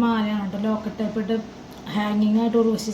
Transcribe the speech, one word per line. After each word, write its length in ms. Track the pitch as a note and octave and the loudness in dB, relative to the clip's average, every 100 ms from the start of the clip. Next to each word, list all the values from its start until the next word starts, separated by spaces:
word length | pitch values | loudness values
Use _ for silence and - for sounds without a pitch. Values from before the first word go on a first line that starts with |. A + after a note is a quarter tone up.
| A#3 | 4
മാലയാണ് 400 | A3+ G#3+ G#3 G3 | 2 0 0 -2
കേട്ടോ. 160 | G3 G#3+ | -2 -2
ലോക്കറ്റ് 280 | G#3+ A3 - | -2 -4 -4
ടൈപ്പ് 180 | G#3+ A3+ | -4 -2
ഇട്ട് 140 | G#3 A3+ - - - - - | -2 -2 -4 -14 -16 -16 -6
ഹാങ്ങിങ് 440 | F3+ G#3 G#3 G#3+ G#3+ | -2 0 2 4 4
ആയിട്ട് 140 | A#3 A#3 | 4 4
ഉർവശി 320 | A3+ G#3+ A3 | 4 2 -2